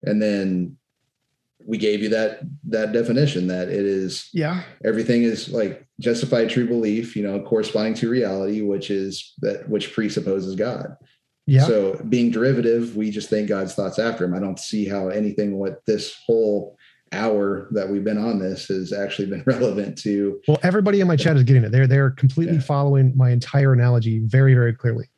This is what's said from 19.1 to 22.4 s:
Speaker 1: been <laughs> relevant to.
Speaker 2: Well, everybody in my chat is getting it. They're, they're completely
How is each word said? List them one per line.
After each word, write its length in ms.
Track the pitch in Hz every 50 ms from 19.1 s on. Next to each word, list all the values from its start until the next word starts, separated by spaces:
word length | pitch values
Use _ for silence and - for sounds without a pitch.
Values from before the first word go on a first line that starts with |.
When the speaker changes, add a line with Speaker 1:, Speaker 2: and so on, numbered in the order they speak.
| - - 101
Speaker 1:
been 160 | 95 98 90 76
<laughs> 40 |
relevant 500 | - 127 117 123 117 95 101 101 101 - -
to. 420 | - 107 104 101 101 101 98 - - -
Speaker 2:
Well, 100 | 151 151 -
everybody 360 | 180 185 214 202 202 202 202
in 60 | 190
my 100 | 180 170
chat 200 | 147 - 165 160
is 80 | 139 127
getting 180 | 120 135 127 113
it. 60 | 107 107
They're, 140 | 127 135
they're 240 | 127 131 139 139 131
completely 460 | 131 - - 135 - -